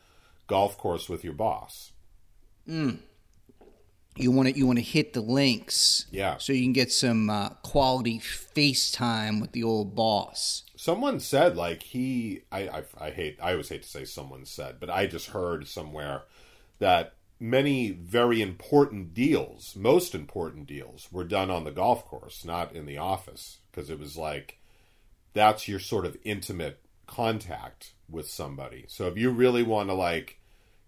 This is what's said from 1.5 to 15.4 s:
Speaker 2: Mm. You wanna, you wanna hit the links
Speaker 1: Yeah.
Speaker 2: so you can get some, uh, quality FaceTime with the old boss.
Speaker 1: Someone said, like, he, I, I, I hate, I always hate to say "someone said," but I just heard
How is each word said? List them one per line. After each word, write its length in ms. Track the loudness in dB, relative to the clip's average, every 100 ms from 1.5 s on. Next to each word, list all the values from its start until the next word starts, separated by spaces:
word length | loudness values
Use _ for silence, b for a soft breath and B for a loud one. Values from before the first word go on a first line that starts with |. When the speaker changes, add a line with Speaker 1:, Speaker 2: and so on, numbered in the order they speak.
| -2 -8 -18 -18 -20 -20 -20 -20 _ -20 _ -8
Speaker 2:
Mm. 320 | -2 -2 -2 -10 _ _ _ _ -20 -20 _ _ _ _ -2
You 160 | 4
wanna, 180 | 4 4
you 160 | 4 4
wanna 160 | 4
hit 320 | 2 0 0
the 80 | -4
links 840 | 0 4 4 2 -2 2 4 2 -2
Speaker 1:
Yeah. 260 | -4 -2 -2
Speaker 2:
so 140 | 0
you 120 | 2
can 100 | 2
get 180 | 2 2
some, 380 | 2 2 2 2
uh, 200 | 0 -4 -8
quality 580 | -2 2 4 2 0 -4
FaceTime 1200 | -6 -10 -6 2 2 4 0 0 0 0 -2 -2
with 120 | -4
the 120 | -2
old 320 | 0 0 0 0
boss. 680 | 2 2 0 -4 -4 -4 -10 -8
Speaker 1:
Someone 440 | -2 0 0 -2
said, 360 | 0 4 4 4
like, 280 | -4 -6
he, 580 | -8 -4 -2 -2 -4 -8 -8
I, 100 | -8
I, 220 | -6 -8 -10 -10
I 100 | -10
hate, 260 | -6 -6 -4
I 100 | -2
always 180 | -2 -4
hate 140 | -10
to 60 | -10
say 160 | -12 -12
"someone 400 | -12 -12 -14 -16
said," 340 | -12 -12 -10
but 100 | -4
I 160 | 0 0
just 200 | -2 -8
heard 380 | -4